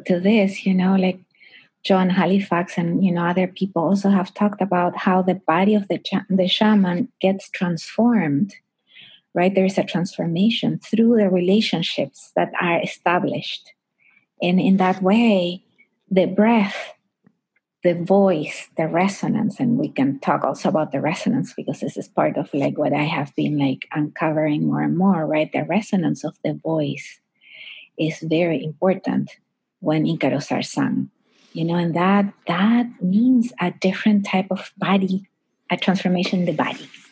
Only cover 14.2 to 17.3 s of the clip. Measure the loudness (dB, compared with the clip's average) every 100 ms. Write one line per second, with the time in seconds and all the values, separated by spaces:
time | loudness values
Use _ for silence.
14.2 | _ _ 0 2 4 4 2 2 2 4
15.2 | 4 2 0 -6 -14 _ _ _ _ 2
16.2 | 2 4 4 4 0 -4 -12 -18 _ _
17.2 | _